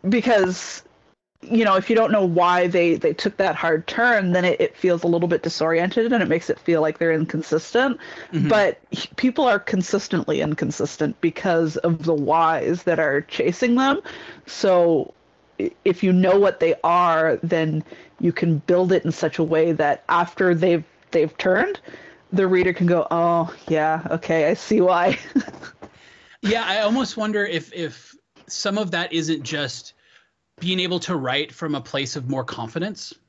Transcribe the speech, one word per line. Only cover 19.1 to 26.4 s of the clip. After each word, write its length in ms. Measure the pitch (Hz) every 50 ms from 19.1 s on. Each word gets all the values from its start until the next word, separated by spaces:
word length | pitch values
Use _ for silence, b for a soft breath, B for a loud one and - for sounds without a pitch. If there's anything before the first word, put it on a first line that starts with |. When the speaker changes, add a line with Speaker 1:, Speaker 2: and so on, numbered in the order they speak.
Speaker 1:
such 280 | 156 - - 156 - -
a 40 |
way 300 | 160 143 160 156 160 170
that 320 | 160 151 151 147 143 - _ -
after 440 | 170 170 175 170 - - 190 185 175
they've, 300 | 160 170 185 170 165 160 _ _ _ _ _
they've 220 | - 170 180 156 - -
turned, 420 | - 185 185 202 247 392 392 - B B B B B B B B B _ -
the 120 | 185 190
reader 260 | 185 185 180 180 185
can 140 | 175 - 185
go, 200 | 170 175 170 151 -
"Oh, 440 | 165 170 170 170 170 170 165 170 - - - -
yeah, 380 | 160 156 151 156 156 160 160 -
okay, 380 | 160 165 - - 165 165 151 156
I 60 | 220
see 260 | - - - 214 214
why." 380 | 180 180 180 170 175 185 - - - - -
<laughs> 140 | 269 - - - - - - - _ - B B B B B B B B B B B